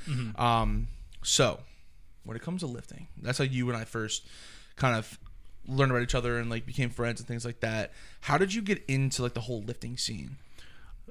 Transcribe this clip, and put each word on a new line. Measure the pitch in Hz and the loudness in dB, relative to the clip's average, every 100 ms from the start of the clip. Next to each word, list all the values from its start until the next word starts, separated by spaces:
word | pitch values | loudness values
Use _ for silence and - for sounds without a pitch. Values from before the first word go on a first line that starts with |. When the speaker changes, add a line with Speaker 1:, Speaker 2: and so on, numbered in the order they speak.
| - | -4
Speaker 1:
Mm-hmm. | 127 117 101 | -2 -2 2
Speaker 2:
um, | 120 117 107 104 110 - - - | 4 6 4 2 0 -4 -12 -6
so | - - 131 - - - - - - - | 2 6 6 2 -8 -18 -18 -18 -18 -16
when | - 113 | -10 -8
it | |
comes | - 180 | -6 -4
to | 160 | -4
lifting, | 120 - - - - | -6 -10 -12 -12 -6
that's | 120 127 | -2 2
how | |
you | 135 127 123 | 2 4 2
and | 120 | 0
I | |
first | 113 113 110 - - - - - - - | -2 -4 -2 -2 -6 -14 -16 -16 -14 2
kind | 131 113 | 4 4
of | - - - - - - - | 0 -10 -14 -14 -14 -12 0
learned | 131 135 | 4 6
about | 123 | 6
each | 120 | 4
other | 127 120 120 | 2 2 0
and, | 117 | 0
like, | 113 | -2
became | 117 - 123 | -2 0 0
friends | 120 117 107 | 2 0 0
and | 120 | -4
things | 117 | -4
like | 120 117 | -4 -2
that. | 113 110 101 - - - | 0 0 -2 -6 -14 -8
How | - 147 | 4 6
did | 196 | 6
you | 220 | 4
get | 196 196 - | 2 0 2
into, | 135 135 127 | 2 4 2
like, | 123 | 0
the | 120 | 0
whole | 113 120 | -2 -2
lifting | 107 120 117 120 | -4 -6 -6 -4
scene? | - 107 69 139 - - - - - - - | -4 -4 -8 -10 -14 -16 -14 -14 -12 -12 -12